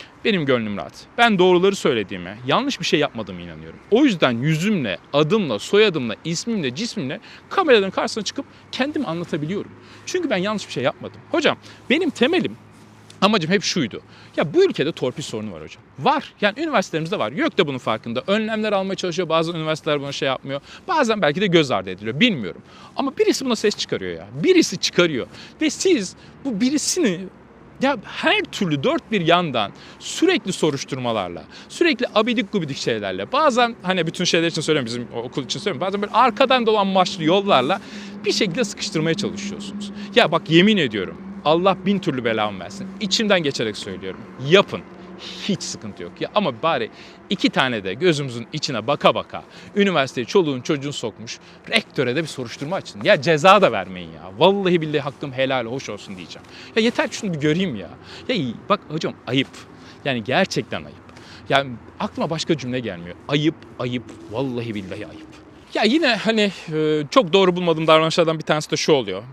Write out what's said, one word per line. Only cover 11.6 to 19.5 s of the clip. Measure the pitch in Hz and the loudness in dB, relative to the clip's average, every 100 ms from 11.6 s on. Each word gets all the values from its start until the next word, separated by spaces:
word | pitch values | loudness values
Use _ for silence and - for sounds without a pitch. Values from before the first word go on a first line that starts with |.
| - - - | -8 -20 -2
benim | 294 349 | 0 0
temelim, | - 254 349 127 226 - - - - - - | 2 2 2 0 -6 -18 -20 -20 -20 -20 0
amacım | 190 214 156 | 2 4 2
hep | 202 | 0
şuydu. | - 180 113 80 - - - - | 0 -2 -2 -6 -16 -20 -8 -4
Ya | 165 | 0
bu | 320 381 | 4 2
ülkede | 208 143 | 2 -2
torpil | - 131 139 | -2 -4 -4
sorunu | 131 110 107 | -8 -8 -8
var | 82 | -10
hocam. | 78 - - - | -14 -18 -20 -4
Var. | 175 185 - - | 0 0 -4 -2
Yani | 202 269 | -2 0
üniversitelerimizde | 330 233 185 160 160 190 | 0 0 0 -4 -4 -2
var. | 110 | -2
yök | 160 311 - | 0 0 2
de | 151 | 0
bunun | 127 | 0
farkında. | 127 110 117 117 151 | -2 -2 -4 -6 -2
Önlemler | 208 220 220 214 | -2 0 -2 0
almaya | 196 190 185 | 0 -2 -4
çalışıyor. | 185 160 165 | -4 -4 0
Bazı | 160 165 | 0 0